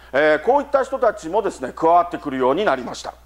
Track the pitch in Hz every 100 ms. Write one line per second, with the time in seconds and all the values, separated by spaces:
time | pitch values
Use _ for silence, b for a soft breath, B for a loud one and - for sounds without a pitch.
0 | b 131 151 151 214 285 277 269 262 262
1 | 226 208 160 190 190 - 131 - 160 175
2 | 170 151 143 131 127 151 208 135 117 -
3 | - -